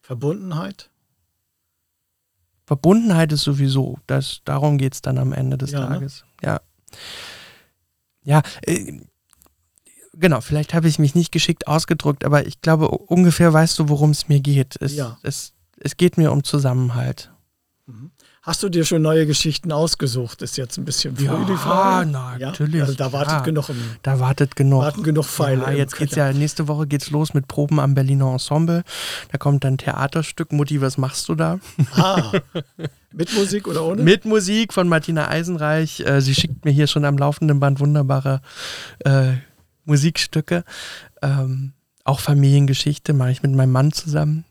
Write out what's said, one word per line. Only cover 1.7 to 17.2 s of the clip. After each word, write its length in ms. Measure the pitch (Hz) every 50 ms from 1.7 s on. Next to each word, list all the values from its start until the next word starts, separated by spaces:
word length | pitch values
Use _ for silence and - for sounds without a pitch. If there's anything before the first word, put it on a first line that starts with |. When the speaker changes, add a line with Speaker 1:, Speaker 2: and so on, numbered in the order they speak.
| _ _ _ _ _ _ _ _ _ _ _ _ _ _ _ _ _ _ _
Speaker 2:
Verbundenheit 640 | _ 151 139 - 165 196 226 233 226 180 160 165 156
ist 100 | 151 147
sowieso, 560 | - 151 143 139 139 135 131 135 131 - 127 139 _
das, 360 | - 135 135 135 - - - _
darum 340 | - 139 139 143 151 147 139
geht's 240 | 135 131 135 -
dann 160 | - 135 131 131
am 140 | 131 131
Ende 260 | 135 131 135 131 135 127
des 140 | 131 139
Speaker 1:
Ja, 80 | 143 143
ne? 60 | 131 127
Speaker 2:
Tages. 360 | 139 - 135 139 - - _ _ _ _
Ja. 200 | - - - - _ _ _ _ _ _ - - - - - - - - - - - - - _ _ _ _ _ _ _ _ _ _ _ _ _
Ja, 200 | _ 139 143 156 147 - - -
äh, 380 | - - 165 - 98 - 73 - - _ _ _ _ _ _ _ _ _ _ _ _ _ _ _ _ _ _ _ _ _ _ 165
genau, 220 | 156 185 151 117
vielleicht 320 | - - 151 151 151 - -
habe 140 | 170 160 165
ich 100 | 151 -
mich 160 | 151 143 -
nicht 160 | 175 170 -
geschickt 380 | - 165 - - 165 _ - -
ausgedrückt, 560 | 147 160 - - 170 156 - 151 143 - -
aber 220 | - 147 147 -
ich 140 | - - _
glaube, 280 | - 165 160 156 156 -
u-, 60 | - - -
ungefähr 460 | _ 170 175 185 175 160 - 175 170
weißt 260 | 156 156 165 160 - -
du, 100 | 160 147
worum 200 | 147 143 147 151
es 180 | 147 - - -
mir 120 | 147 143
geht. 360 | 135 143 143 139 131 135 - -
Es, 160 | - 139 143
Speaker 1:
Ja. 220 | 147 135 117 113 _
Speaker 2:
es, 300 | _ - 143 - - - _ _ _ _ _ _
es 180 | - 147 - -
geht 180 | 180 180 -
mir 160 | - 160 147
um 100 | 123 143
Zusammenhalt. 880 | 139 - - 147 135 131 127 127 127 123 120 120 123 127 127 -